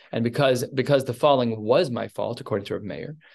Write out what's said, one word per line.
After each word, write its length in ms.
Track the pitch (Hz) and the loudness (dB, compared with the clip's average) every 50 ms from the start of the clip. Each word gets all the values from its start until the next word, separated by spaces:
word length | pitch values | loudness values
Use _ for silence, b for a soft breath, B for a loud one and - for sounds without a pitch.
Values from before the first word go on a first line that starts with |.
| b b | b b
And 120 | - 120 117 | -4 -2 -2
because, 400 | 120 117 - 143 131 131 120 120 | 0 2 2 2 4 2 2 -2
because 400 | - - 127 127 135 143 139 117 | -4 -4 -4 2 4 2 2 2
the 80 | 127 | 0
falling 480 | 117 - - 147 139 127 123 117 113 110 | -2 2 4 4 4 4 2 0 -2 -2
was 300 | 107 107 123 156 185 139 | 0 2 4 4 4 2
my 180 | 120 110 107 104 | -2 -6 -6 -6
fault, 320 | - - 104 104 113 - | -6 -6 -4 -4 -6 -8
according 260 | - - 110 101 101 | -6 -4 -4 -4 -2
to 80 | - 107 | -4 -8
Rav 100 | 98 107 | -8 -6
Meir, 320 | 95 78 71 90 - 156 151 b b | -8 -10 -10 -10 -12 -14 -16 b b